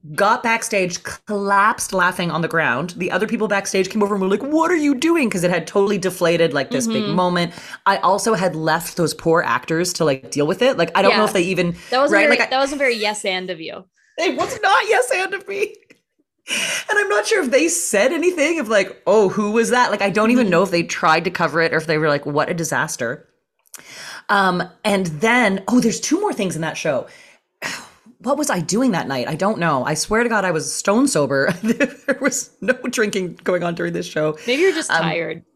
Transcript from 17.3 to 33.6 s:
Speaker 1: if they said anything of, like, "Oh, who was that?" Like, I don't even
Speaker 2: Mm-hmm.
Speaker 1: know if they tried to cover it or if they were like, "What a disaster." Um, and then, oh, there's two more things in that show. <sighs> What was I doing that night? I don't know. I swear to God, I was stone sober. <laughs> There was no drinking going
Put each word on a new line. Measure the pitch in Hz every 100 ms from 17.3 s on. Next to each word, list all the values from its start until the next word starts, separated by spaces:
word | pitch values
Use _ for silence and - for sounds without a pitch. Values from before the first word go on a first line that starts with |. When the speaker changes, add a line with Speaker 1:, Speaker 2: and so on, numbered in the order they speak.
| 427
Speaker 1:
if | 269
they | 233 320
said | - - 202 247
anything | 339 349 359 294 330
of, | 214
like, | 220 190 - -
"Oh, | 208 196
who | 185 208
was | 220 220
that?" | 240 240
Like, | 202
I | 202
don't | 190 220
even | 247
Speaker 2:
Mm-hmm. | 220
Speaker 1:
know | 170
if | 190
they | 175
tried | 170 - 175 160
to | 170
cover | 170 170 151
it | 165
or | 156
if | 156
they | 156
were | 156
like, | 143 147
"What | 147 147
a |
disaster." | 175 160 127 156 - 117 147 _ _ _ _ _ - - - - - -
Um, | 202 190 175 - _
and | 214 202 185
then, | 156 226 247 220 190 -
oh, | 247
there's | 233 -
two | - 330
more | 415
things | 285 190
in | 151
that | 160 -
show. | 165 131 - - - _ _ _
<sighs> | - - - _ - _
What | 208 285
was | 294
I | 196
doing | 160 202 262
that | 175 123
night? | 135 120
I | 151
don't | 190 220
know. | 170 139
I | 123
swear | 151 - 214
to | 233
God, | 220
I | 185
was | 160 139
stone | - - 214 277
sober. | - 143 139 147 175
<laughs> |
There | 214 226 277 - - 269
was | 277 - - _
no | 196 247 254
drinking | 247 214 196 180 -
going | - 180